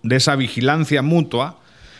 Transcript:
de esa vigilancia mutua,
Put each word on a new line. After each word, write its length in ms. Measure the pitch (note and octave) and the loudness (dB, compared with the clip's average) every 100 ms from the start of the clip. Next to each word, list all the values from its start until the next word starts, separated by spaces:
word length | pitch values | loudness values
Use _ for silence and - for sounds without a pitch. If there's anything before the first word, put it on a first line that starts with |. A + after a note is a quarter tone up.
de 140 | A2 B2+ | -2 0
esa 180 | D3+ C#3 | 2 0
vigilancia 680 | A#2+ A#2 B2+ D#3+ D3 D3 | -2 -2 0 0 0 0
mutua, 580 | C#3+ E3+ C#3+ A#2 D3 - _ - - | 2 2 0 -2 -4 -8 _ -20 -20